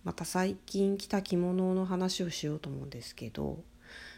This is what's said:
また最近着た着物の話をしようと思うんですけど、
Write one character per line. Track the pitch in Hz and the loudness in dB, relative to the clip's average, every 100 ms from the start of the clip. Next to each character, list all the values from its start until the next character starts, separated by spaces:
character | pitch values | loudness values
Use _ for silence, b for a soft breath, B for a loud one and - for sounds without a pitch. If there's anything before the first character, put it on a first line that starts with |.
| 175 | -6
ま | |
た | - | -4
最 | 170 185 190 190 | -2 2 2 0
近 | - 196 196 196 | -2 2 4 2
着 | - | 0
た | 202 | 0
着 | 190 175 | 2 2
物 | 180 185 185 185 | 4 4 4 2
の | 190 | 2
話 | 180 185 185 | 2 2 0
を | 175 | -2
し | - 151 | -2 -2
よ | 151 | -2
う | |
と | 143 | -4
思 | 135 | -6
う | 139 | -6
ん | |
で | 131 | -10
す | - | -12
け | - 117 | -10 -8
ど、 | - 73 156 - B B B B | -4 -4 -4 -10 B B B B